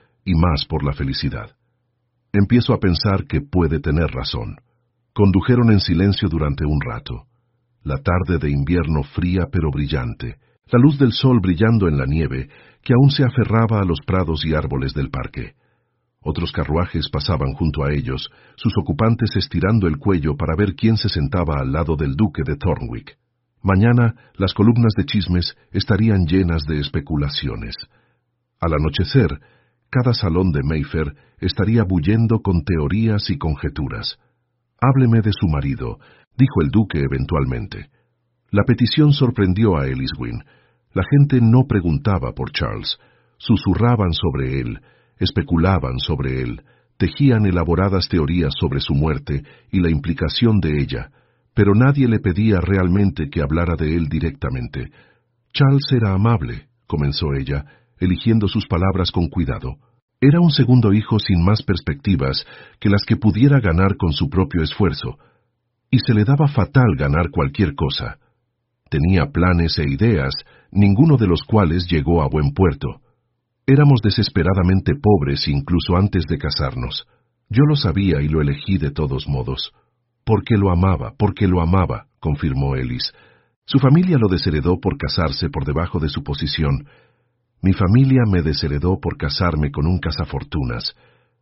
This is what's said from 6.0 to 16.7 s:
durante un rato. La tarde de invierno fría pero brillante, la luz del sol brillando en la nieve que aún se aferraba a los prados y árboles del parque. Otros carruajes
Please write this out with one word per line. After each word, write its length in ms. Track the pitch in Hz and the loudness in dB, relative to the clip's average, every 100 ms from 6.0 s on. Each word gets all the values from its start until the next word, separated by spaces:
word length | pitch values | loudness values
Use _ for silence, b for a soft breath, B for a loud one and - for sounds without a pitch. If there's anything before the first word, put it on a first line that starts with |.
| 98 101 95 | 0 0 -2
durante 360 | 80 76 67 76 | -2 -2 -2 -2
un 140 | 76 | -2
rato. 440 | 62 57 - 57 - _ _ _ _ _ | -4 -8 -12 -14 -16 _ _ _ _ _
La 140 | - 69 | -8 -6
tarde 400 | 90 90 85 85 | -2 -2 0 -2
de 120 | 73 | 0
invierno 520 | 71 69 87 78 78 | -2 0 0 0 -2
fría 440 | 69 - 90 92 85 | -4 -4 -2 0 -2
pero 200 | 92 78 | -2 -2
brillante, 680 | 69 71 71 62 57 58 - _ _ _ | -2 -2 -4 -4 -8 -12 -14 _ _ _
la 80 | 120 | 4
luz 200 | 139 139 | 4 4
del 140 | 131 | 2
sol 260 | - 135 123 | 2 2 2
brillando 460 | 92 82 110 113 90 | 2 2 2 2 2
en 100 | 71 | 0
la 80 | 65 | 0
nieve 440 | 78 76 65 65 b b b | -2 -2 -4 -10 b b b
que 120 | - | 0
aún 180 | 123 139 | 4 4
se 120 | 147 | 4
aferraba 560 | 131 - 107 110 113 110 | 0 0 0 2 2 0
a 60 | 95 | 0
los 140 | 78 - | -2 -2
prados 400 | 92 80 78 80 | -2 -2 -4 -2
y 80 | |
árboles 400 | 78 71 67 67 | -2 -2 -4 -6
del 160 | 73 65 | -4 -6
parque. 460 | 65 64 67 53 - _ _ _ _ _ _ | -6 -10 -10 -14 -16 _ _ _ _ _ _
Otros 320 | 78 78 85 | -8 -6 -6
carruajes 560 | - 73 | -4 -2